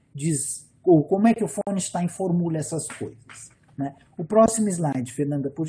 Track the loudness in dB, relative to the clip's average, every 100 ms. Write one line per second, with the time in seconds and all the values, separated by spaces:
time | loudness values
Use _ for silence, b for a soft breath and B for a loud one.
0 | _ -4 -2 -2 -4 -10 -14 _ 4 4
1 | 6 4 4 4 0 -4 -4 -4 -4 -2
2 | -4 -2 -2 0 0 -2 -4 -6 -8 -10
3 | -12 -12 -20 -20 -20 _ _ -8 -8 -8
4 | _ -10 2 6 6 4 -2 0 -2 -2
5 | -4 -4 -2 -2 -4 -4